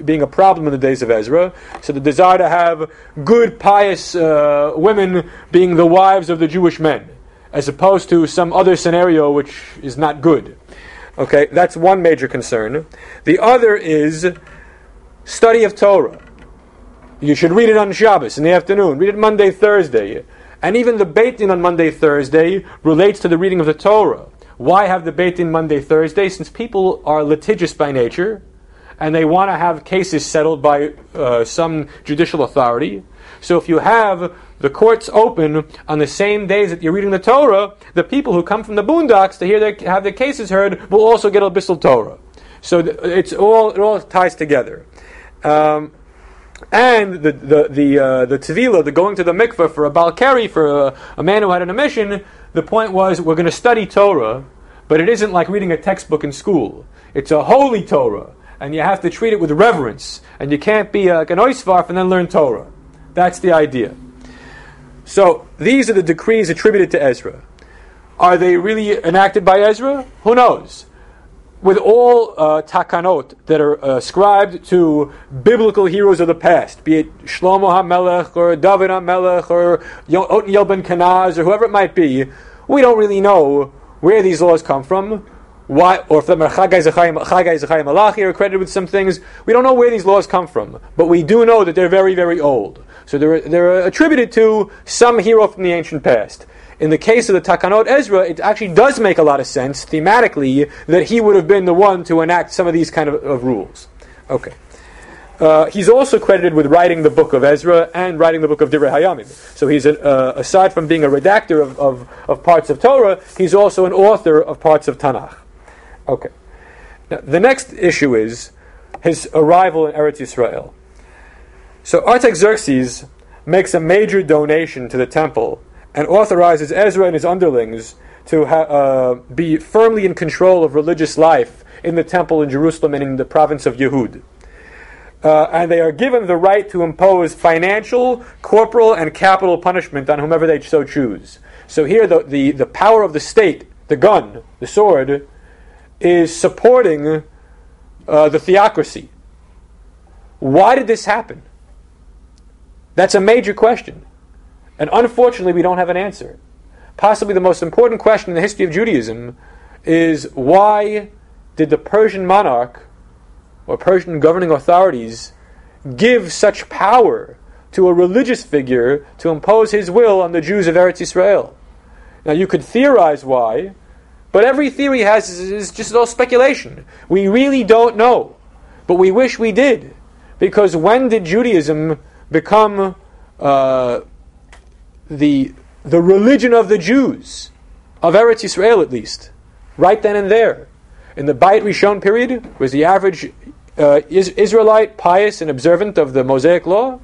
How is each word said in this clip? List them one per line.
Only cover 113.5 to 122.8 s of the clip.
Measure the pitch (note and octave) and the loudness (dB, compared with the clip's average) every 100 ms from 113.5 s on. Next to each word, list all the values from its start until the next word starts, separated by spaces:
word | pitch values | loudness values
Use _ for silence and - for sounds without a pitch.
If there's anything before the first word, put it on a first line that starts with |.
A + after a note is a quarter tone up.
| G3 | 4
also | G3+ - F#3 | 2 2 0
an | |
author | F#3+ G3+ G#3+ E3 D3+ | 4 4 4 2 2
of | E3 D3+ | 0 -2
parts | D#3 D3+ - | 0 0 0
of | B2 | -4
Tanakh. | C#3+ A#2 - - _ - - - - - - | -4 -4 -10 -20 _ -20 -20 -20 -20 -14 -6
Okay. | B2+ - - _ - - - - - - | -6 -8 -18 _ -20 -20 -20 -20 -20 -12
Now, | D3 | -12
the | C#3+ D#3+ | -4 0
next | A#3+ C4 - | 0 0 -6
issue | - F3+ - C#3+ A2+ | -4 -2 0 0 0
is | A2 A#2 - _ _ - - - | -2 -8 -18 _ _ -20 -20 -8
his | E3 D#3+ - | -6 -4 -4
arrival | D#3 D3+ F3 F#3 D#3+ D3+ | 0 2 4 2 0 -4
in | D3+ | -2
Eretz | D3+ D3 | -4 -4
Yisrael. | B2+ - A2+ C2 - - _ _ - - - - - - - _ | -8 -4 -4 -6 -14 -20 _ _ -20 -20 -20 -20 -20 -20 -20 _
So | - E3+ - | -2 0 2
Artaxerxes | B3 B3 E3 G#3 A3 - C3 | 2 2 0 -2 -2 -2 -2